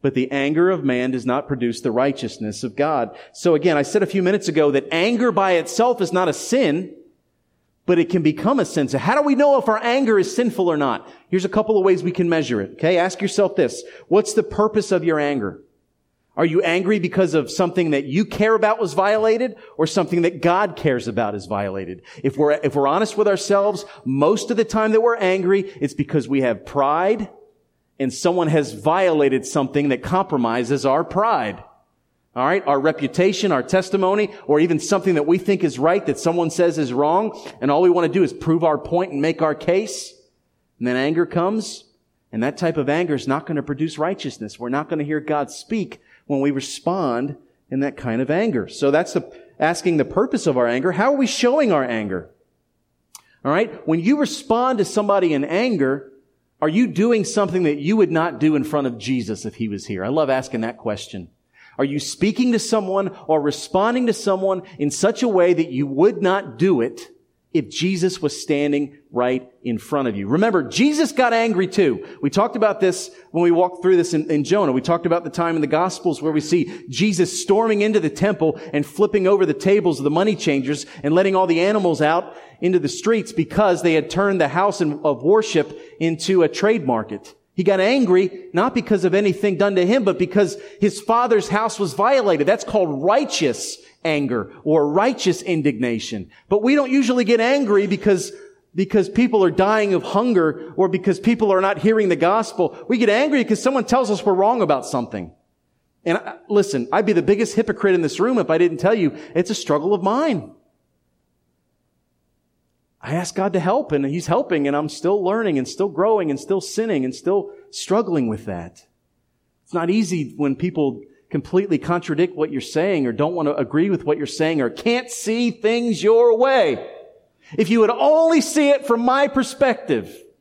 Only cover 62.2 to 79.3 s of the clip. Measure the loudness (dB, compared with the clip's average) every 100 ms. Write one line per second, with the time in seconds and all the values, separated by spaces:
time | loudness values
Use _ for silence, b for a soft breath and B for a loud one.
62.2 | -2 0 0 0 0 -2 0 -2 -4 B
63.2 | B 0 0 -4 -4 0 2 0 0 -2
64.2 | 0 0 0 -2 B -4 -4 0 0 2
65.2 | 0 4 4 4 0 -2 -4 2 2 4
66.2 | 0 0 -2 -2 2 2 0 -4 -20 _
67.2 | _ _ _ -4 -2 -4 -2 0 -2 -2
68.2 | -4 -6 -4 -2 0 0 -2 -8 _ -2
69.2 | 0 -2 -6 _ -6 -6 -4 -2 -2 -4
70.2 | -2 0 2 0 -2 0 2 2 -2 0
71.2 | 0 2 0 0 -2 2 0 0 B B
72.2 | -4 0 -2 2 0 2 0 -2 -8 B
73.2 | B 0 2 4 2 2 2 4 2 -2
74.2 | 0 -2 0 2 2 0 0 0 0 -2
75.2 | -2 -4 -2 0 0 0 0 -2 -4 -2
76.2 | -2 -2 0 0 0 -6 -12 -2 0 2
77.2 | 0 -2 0 2 2 2 2 2 0 -2
78.2 | -2 0 -2 -2 B -4 -4 0 0 2
79.2 | 2